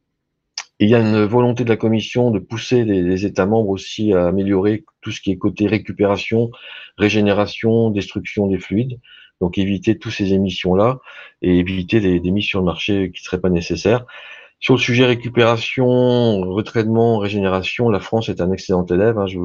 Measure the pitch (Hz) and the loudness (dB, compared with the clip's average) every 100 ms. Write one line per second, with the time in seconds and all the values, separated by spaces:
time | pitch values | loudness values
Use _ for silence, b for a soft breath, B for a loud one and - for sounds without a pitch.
0 | _ _ _ _ _ - - - 104 117 | _ _ _ _ _ -18 -16 0 4 4
1 | 107 107 104 120 123 120 117 107 110 110 | 4 2 2 2 2 0 0 0 0 0
2 | 107 123 123 104 87 113 - 127 107 95 | -2 0 0 0 -4 -10 -2 0 2 0
3 | 87 92 98 90 95 113 104 95 - - | 0 0 -2 0 0 2 0 -4 -6 -4
4 | 107 92 87 95 98 98 101 107 - _ | 0 2 2 0 0 0 0 -2 -6 _
5 | 107 101 98 92 104 90 104 107 - 92 | -12 -6 -6 -2 -4 0 0 0 -4 0
6 | 101 98 - 113 117 B B B B - | 0 0 0 -2 -2 B B B B -2
7 | 104 107 104 101 101 - 113 113 113 101 | 0 2 2 2 -2 -2 0 2 2 -2
8 | 95 104 90 - 101 95 - 95 135 120 | -4 -8 -6 -2 0 -2 -2 -2 -2 -8
9 | b b b _ 90 87 98 95 101 101 | b b b _ -4 0 -2 0 0 -2
10 | 110 - 98 95 98 90 92 92 113 135 | -4 -4 0 2 0 -2 0 2 2 0
11 | B B B _ 90 90 90 95 87 110 | B B B _ 0 2 2 -4 -2 0
12 | 95 90 87 101 98 98 92 87 - 101 | 2 0 0 -2 -2 -2 -2 -2 -2 -2
13 | 92 - - 90 92 85 85 80 95 120 | -2 -6 -8 -4 0 0 -2 -2 0 0
14 | B B B B B _ - 127 - 120 | B B B B B _ 0 2 2 4
15 | 127 120 120 120 117 117 - - 123 123 | 4 2 0 2 4 2 -2 0 2 4
16 | 123 123 117 101 92 92 107 117 110 113 | 4 4 2 2 0 -4 -2 -2 0 2
17 | 117 110 101 104 95 92 92 - 120 98 | 2 2 0 -2 0 0 -2 -2 0 0
18 | - 113 113 90 90 95 - 92 90 90 | -2 -4 -2 -2 -2 -2 -2 -2 0 2
19 | 110 110 98 95 | 2 0 -4 -4